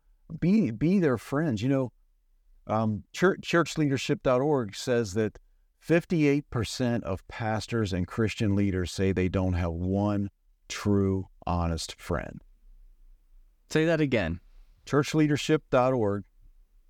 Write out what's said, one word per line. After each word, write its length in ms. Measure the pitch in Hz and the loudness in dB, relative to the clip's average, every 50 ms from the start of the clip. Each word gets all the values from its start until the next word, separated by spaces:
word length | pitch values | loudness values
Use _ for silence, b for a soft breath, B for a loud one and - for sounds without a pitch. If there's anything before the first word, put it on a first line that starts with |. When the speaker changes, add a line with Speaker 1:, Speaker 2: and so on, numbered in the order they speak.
| _ _ _ _ _ - 160 - | _ _ _ _ _ -16 -8 -2
Speaker 1:
be, 320 | 156 170 202 226 175 110 | 0 2 2 2 2 0
be 300 | 113 107 139 165 196 202 | -2 -2 0 2 2 2
their 180 | 170 143 123 117 | 2 2 2 0
friends. 420 | - - 135 143 170 156 110 95 | -2 -4 -2 -2 0 0 -2 0
You 100 | 113 135 | 0 0
know, 220 | 139 135 131 117 - _ _ _ _ _ _ _ _ _ _ _ - _ _ - | 0 0 0 -2 -6 _ _ _ _ _ _ _ _ _ _ _ -20 _ _ -4
um, 340 | 107 110 113 110 107 95 - _ - | -2 0 0 0 -2 -2 -6 _ -2
church, 280 | - 180 190 - - | 2 2 2 2 0
churchleadership 840 | - - - 170 156 - - 156 151 139 135 123 - - 143 - - | -2 0 0 0 0 0 0 -2 0 0 0 -2 -2 -2 -2 -2 0
dot 180 | 139 127 127 | 2 2 2
org 360 | 139 156 147 131 117 98 - | 2 2 0 0 -2 -4 -8
says 380 | - - 131 120 120 117 98 92 | -8 -4 0 0 0 0 0 -2
that 240 | 113 110 101 - - - _ _ _ _ _ _ _ | -2 -2 -2 -4 -8 -16 _ _ _ _ _ _ _
fifty-eight 720 | - - 160 175 - - 185 160 147 143 139 147 - _ | -2 2 2 2 2 0 0 2 2 4 2 2 -2 _
percent 540 | - 123 101 - - - 131 120 120 113 - | -4 -4 -4 -4 -4 -2 -2 0 -2 -2 -2
of 220 | 80 92 - - - | -4 -6 -6 -8 -12
pastors 640 | - - 117 110 110 104 - - 120 113 107 90 95 | -10 -6 -4 -2 -2 -4 -4 -2 -2 -2 0 0 0
and 160 | 90 90 - | -2 -2 -2
Christian 480 | - - 113 104 - - 117 101 98 | -2 0 0 0 0 0 0 0 2
leaders 340 | 101 101 101 90 92 90 87 | 2 2 2 0 -2 -2 -4
say 220 | - - 95 98 92 | -2 0 0 2 2
they 160 | 92 92 92 | 2 0 0
don't 240 | 92 98 92 92 90 | 0 0 0 0 0
have 180 | 87 90 85 | 0 -2 -2
one 600 | 82 85 90 92 95 98 104 104 101 101 101 98 - _ _ _ _ _ _ - | -4 -4 -2 -2 0 0 0 0 0 -2 -4 -6 -8 _ _ _ _ _ _ -14
true, 600 | - - - 104 101 98 98 95 95 95 92 - - _ - | -12 -4 0 2 2 4 4 2 2 0 -4 -8 -14 _ -4
honest 480 | - 87 87 85 85 82 80 - - - - | -2 0 0 0 0 -2 -2 -6 -8 -12 -12
friend. 420 | - - 85 - 50 50 - - - - - _ - - - - - - - _ - - - - _ _ - - - _ _ _ _ - | -6 -4 -4 -4 -4 -8 -12 -16 -18 -20 -20 _ -20 -20 -20 -20 -20 -20 -20 _ -20 -20 -20 -20 _ _ -20 -20 -20 _ _ _ _ -2
Speaker 2:
Say 140 | - 156 156 | 0 0 2
that 160 | 170 165 156 | 2 2 0
again. 400 | 156 135 123 110 87 80 90 - - - - - - - _ _ _ | 0 0 0 0 0 -2 -4 -6 -10 -16 -20 -20 -20 -20 _ _ _
Speaker 1:
Churchleadership 760 | - 131 147 143 - - 156 151 147 147 127 - - 156 156 - _ | 0 0 0 2 2 2 2 2 2 2 0 0 0 0 0 0 _
dot 220 | 147 127 123 131 131 | 2 2 4 2 2
org 320 | 123 107 101 101 104 - - _ _ - - - - - _ _ _ _ | 2 0 0 -2 -2 -6 -10 _ _ -20 -20 -20 -20 -20 _ _ _ _